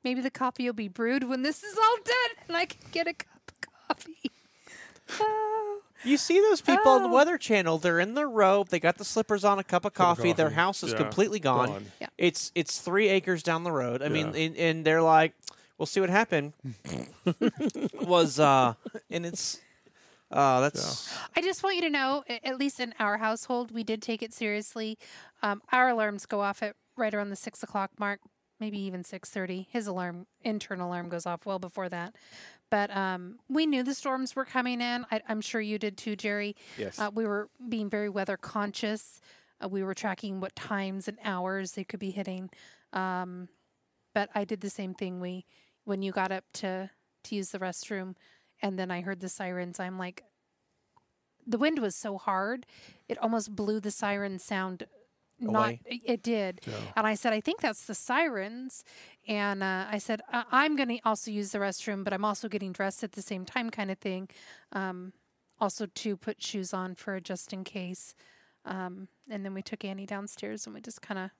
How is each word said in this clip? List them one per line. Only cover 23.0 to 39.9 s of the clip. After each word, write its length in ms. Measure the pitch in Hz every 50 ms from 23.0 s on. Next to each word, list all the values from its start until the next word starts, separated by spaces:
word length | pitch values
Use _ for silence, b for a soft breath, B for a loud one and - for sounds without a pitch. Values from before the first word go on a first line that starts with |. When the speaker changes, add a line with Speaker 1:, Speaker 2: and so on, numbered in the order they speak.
| 220 202 208
Speaker 1:
household, 540 | 208 220 220 220 226 - - 254 240 247 226
we 120 | 220 233 202
did 180 | 202 220 220
take 200 | - - 226 214
it 120 | 233 220 -
seriously. 640 | - 233 214 208 208 208 - - 226 220 220 220 _ B B B B B B B B
Um, 200 | - 208 202 208 _ -
our 180 | - 254 254 254
alarms 360 | 240 226 214 214 208 202 -
go 160 | - - 202
off 200 | 202 202 196 - 220
at 120 | 208 208 _ _ _ _
right 180 | - 240 214 208
around 160 | 208 208 202
the 60 | 196
six 280 | - - 214 - - -
o'clock 280 | - - 208 196 190 _ -
mark, 200 | 208 202 202 - _ - _ _ _ _ _ _
maybe 200 | 214 214 208 202
even 240 | 196 196 185 180 175
six 260 | - - 185 - -
thirty. 380 | - 208 185 180 185 185 190 _
His 160 | - 240 214
alarm, 400 | 208 180 185 180 180 170 175 185 _ _ _
internal 480 | _ 240 214 208 - - 202 180 180 175
alarm, 200 | 175 175 175 175
goes 160 | 175 170 -
off 200 | 180 175 170 -
well 140 | 208 196 185
before 300 | 185 180 - - 190 180
that. 260 | 180 175 170 185 - B B B B B B B B B B _
But, 260 | - 208 202 202 202
um, 440 | 196 196 190 185 180 180 180 214 240 _
we 180 | _ 269 302 320
knew 160 | 311 285 254
the 120 | 254 262 277
storms 420 | - - 285 262 262 262 254 -
were 80 | 269 262
coming 380 | - - 262 247 247 247 240
in. 240 | 240 240 240 240 247 -
I, 120 | - 220 - -
I'm 100 | 220 214
sure 220 | 208 - - 226
you 180 | 214 214 214 208
did 160 | 220 208 196
too, 200 | - - 226 208
Jerry. 360 | 196 - 214 202 208 208 208 202 B B B B
Speaker 4:
Yes. 220 | B 214 190 - -
Speaker 1:
Uh, 100 | 214 208 202
we 120 | 220 226
were 240 | 208 202 202 208 - _ _ 254 240
being 200 | 226 226 214 202
very 200 | - 208 208 208
weather 260 | 190 202 190 190 196
conscious. 880 | - - - - 214 202 208 202 - - 208 214 214 - - - - b b b b b b b b -
Uh, 60 | 196
we 140 | 190 196 190
were 100 | 190